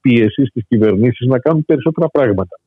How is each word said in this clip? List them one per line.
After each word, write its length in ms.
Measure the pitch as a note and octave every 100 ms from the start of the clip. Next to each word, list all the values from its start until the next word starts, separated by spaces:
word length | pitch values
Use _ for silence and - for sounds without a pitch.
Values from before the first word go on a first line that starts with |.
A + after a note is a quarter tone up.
πίεση 440 | C3+ A#2 G#2+ - C3+
στις 180 | - -
κυβερνήσεις 600 | A2+ G#2+ G2 B2 - B2
να 120 | B2+
κάνουν 260 | D3+ D#3+ D3+
περισσότερα 440 | D#3 E3 D#3 D#3+
πράγματα. 500 | D3 B2+ G2 F#2 -